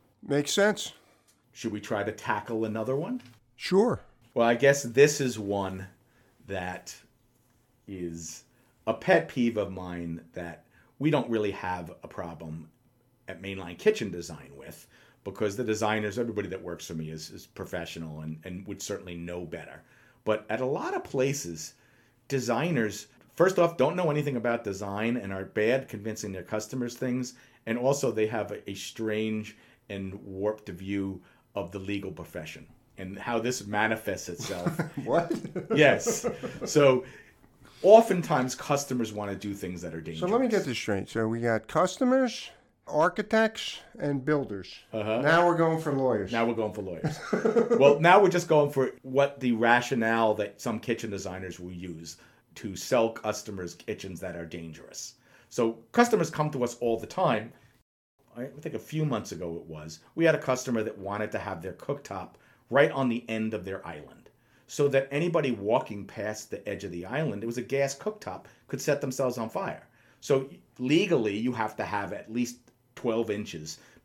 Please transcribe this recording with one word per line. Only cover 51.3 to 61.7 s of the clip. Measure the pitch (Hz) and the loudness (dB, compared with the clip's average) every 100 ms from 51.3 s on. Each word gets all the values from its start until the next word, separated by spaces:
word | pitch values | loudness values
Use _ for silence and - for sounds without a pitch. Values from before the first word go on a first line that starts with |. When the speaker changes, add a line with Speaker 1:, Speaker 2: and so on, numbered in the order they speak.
| 92 92 87 | -8 -10 -10
Speaker 2:
will | 90 | -10
use, | 87 90 80 82 - - _ _ - | -10 -10 -10 -12 -18 -20 _ _ -12
to | 104 95 | -10 -8
sell | - 127 113 | 0 2 2
customers | - 110 104 - 98 90 | 0 -6 -6 -6 -8 -8
kitchens | - - 104 98 85 | -10 -10 -8 -8 -10
that | 92 85 | -10 -8
are | 82 | -10
dangerous. | 87 82 76 - - - - _ - _ | -10 -12 -14 -16 -14 -16 -18 _ -20 _
So | - 113 113 - | 0 0 0 -4
customers | - 240 208 156 | 4 4 4 0
come | - 151 | 0 -2
to | 139 | 0
us | 120 - | -4 -2
all | 120 113 | -2 0
the | - | -2
time. | - 175 110 113 - _ _ _ _ _ _ _ 117 | 0 2 2 -2 -16 _ _ _ _ _ _ _ -12
I | 131 147 | -12 -10
think | - | -8
a | 110 | -8
few | - 156 | -6 -2
months | 156 113 - | 0 0 -4
ago | 85 87 82 | -8 -6 -8
it | 82 | -10
was, | 78 78 - - | -12 -12 -16 -14
we | - | 2
had | 165 | 4
a | 156 | 4
customer | - 127 - 117 | 2 -2 0 -2
that | 107 101 | -2 -6
wanted | 95 104 107 | -6 -4 -4
to | 104 | -4
have | 101 90 | -6 -6
their | 92 | -8